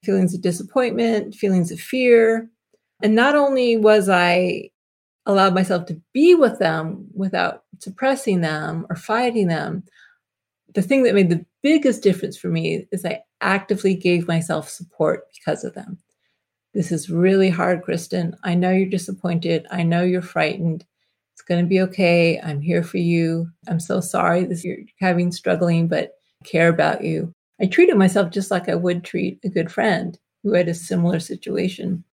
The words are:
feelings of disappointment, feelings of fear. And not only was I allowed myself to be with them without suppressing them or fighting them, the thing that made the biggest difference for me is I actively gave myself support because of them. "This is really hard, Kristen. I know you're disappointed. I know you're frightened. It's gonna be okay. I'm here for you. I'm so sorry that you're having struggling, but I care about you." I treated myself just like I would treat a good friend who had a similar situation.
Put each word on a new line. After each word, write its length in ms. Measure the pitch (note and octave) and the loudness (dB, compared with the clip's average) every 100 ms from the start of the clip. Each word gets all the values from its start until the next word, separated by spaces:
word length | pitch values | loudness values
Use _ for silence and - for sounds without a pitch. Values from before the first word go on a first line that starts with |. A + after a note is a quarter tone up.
feelings 300 | - G3 F3+ | 0 0 0
of 80 | F3+ | 0
disappointment, 920 | F3+ E3+ G#3 C4+ B3 A3+ A#3 A3 G3+ G#3 | -4 -4 -4 -2 -2 0 0 0 -4 -4
feelings 360 | G3+ F#3 E3+ | 0 0 0
of 80 | E3+ | -6
fear. 720 | - C4 B3 A#3 A3+ A3+ A3+ _ _ _ _ _ | -6 0 6 6 6 0 -4 _ _ _ _ _
And 140 | G#3+ A3 | 2 4
not 200 | B3+ D4 | 4 4
only 420 | C#4 C4+ B3 A3+ | 2 2 2 4
was 320 | G#3+ G#3+ F#3+ | 6 4 4
I 600 | F3+ F3 F3+ F3+ - - _ _ _ _ _ - | 2 4 2 0 -4 -10 _ _ _ _ _ 0
allowed 280 | G3 F#3+ | 4 4
myself 320 | F#3 F#3 F3+ F3 | 2 0 -2 -4
to 140 | D#3 _ | -12 _
be 220 | B3+ E4 F4 | 2 6 8
with 240 | B3+ - | 6 2
them 480 | F3+ D#3+ D#3+ F#3+ - | 0 0 -6 -10 -14
without 500 | - F#3+ F3+ F3 - _ - | -6 -4 -2 -2 -4 _ -20
suppressing 600 | - F#3+ C4 C4 B3 F#3 | -18 -4 -2 -2 -2 0
them 440 | E3 D3+ D#3 E3 - | 0 -4 -6 -8 -8
or 60 | E3+ | -12
fighting 520 | - A3 B3 A#3 F#3+ | -4 -2 -2 0 0
them, 360 | D#3+ D#3 E3+ - _ _ _ _ _ _ _ _ | -2 -4 -8 -12 _ _ _ _ _ _ _ _
the 80 | - | -4
thing 220 | F#3 C4+ | 0 2
that 120 | B3 G3 | 4 4
made 140 | F3+ | 2
the 160 | E3+ - _ | 0 -4 _
biggest 400 | C#4+ D#4 C#4+ A3 | 2 2 2 2
difference 340 | G3+ F3+ F3+ - | 0 0 -6 -8
for 120 | F3+ | -4
me 380 | E3 E3 E3 - | -4 -2 -6 -8
is 140 | F#3 F3 | -8 -8
I 180 | - _ _ | -10 _ _
actively 540 | - G3 G3 F#3+ F#3+ F#3 | -2 -2 -2 -2 0 0
gave 320 | F3+ F3 E3+ | 0 0 0
myself 420 | E3 E3 D#3 D3+ | -2 -2 -6 -6
support 540 | - F3 _ D#3 - - | -16 -18 _ -2 -2 -8
because 300 | - - D3+ | -12 -6 -6
of 100 | - | -6
them. 240 | - - - _ _ _ _ _ _ _ | -14 -16 -18 _ _ _ _ _ _ _
"This 180 | G#3 E3+ | -6 -4
is 180 | E3 - | -4 -4
really 400 | E3 F#3 F#3+ F#3+ | 0 2 4 2
hard, 320 | E3+ F3+ F3 | 2 0 -2
Kristen. 540 | F3+ E3+ E3+ F#3 E3+ - | -4 -8 -6 -6 -6 -6
I 100 | - | -4
know 160 | F3 F3+ | -2 0
you're 160 | F#3 F#3+ | 0 0
disappointed. 800 | F#3+ F#3 F#3+ F3+ E3+ E3+ E3 - | -4 -6 -8 -4 -4 -2 -4 -4
I 100 | F#3 | -4
know 220 | E3 E3+ | -2 0
you're 180 | F3+ F3+ | 0 -2
frightened. 640 | F3 - D#3 F#3 E3+ D#3+ _ _ _ _ _ | -4 -2 -2 -2 -4 -6 _ _ _ _ _
It's 80 | _ | _
gonna 240 | - F3 F3 | -4 -2 2
be 160 | F#3+ | 0
okay. 580 | F#3 F#3 F3+ E3+ E3+ E3 | 0 0 2 4 2 0
I'm 220 | E3 C#3+ | -4 -6
here 220 | D#3 E3+ | -2 -2
for 160 | E3+ F#3 | -2 -2
you. 500 | E3+ E3+ E3 E3 E3 _ - | 0 0 0 -2 -6 _ -6
I'm 120 | E3 | -6
so 200 | E3 F#3+ | -2 -4
sorry 440 | F3+ - F3 F3 F#3 | -2 0 2 2 0
that 180 | E3+ | -4
you're 140 | - - - _ | -8 -10 -14 _
having 320 | F#3 F3 F3 | 0 0 0
struggling, 560 | F3 F#3 F3 F3 E3 E3 | -4 -4 0 2 2 0
but 260 | D#3 - - _ _ | -2 -4 -10 _ _
I 40 | - | -6
care 220 | E3+ E3+ | 2 2
about 360 | E3+ D#3 - | 4 0 0
you." 300 | - D#3+ E3+ - _ _ | -4 -4 -6 -12 _ _
I 60 | G3 | -2
treated 320 | - F4 A#3+ | 4 6 6
myself 320 | F#3+ F#3 F3+ | 4 4 0
just 220 | G3 F#3+ | -2 -2
like 180 | F#3 F3 | -4 -2
I 60 | E3+ | -2
would 280 | F3+ F3 | -2 -4
treat 360 | F3 F3 F3+ F#3+ | -6 -6 -6 -6
a 60 | - | -6
good 220 | F#3 E3 | -4 -4
friend 480 | - A3 F3 F#3 E3+ _ _ | -2 0 0 -4 -12 _ _
who 100 | G3+ | 0
had 140 | F3+ E3+ | 0 0
a 80 | E3+ | -4
similar 440 | - F#3 E3+ E3 | -4 -2 0 -2
situation. 840 | E3+ F3+ - E3+ F#3 F#3 F#3 F3 - | -6 -12 -8 -4 -4 -6 -8 -8 -10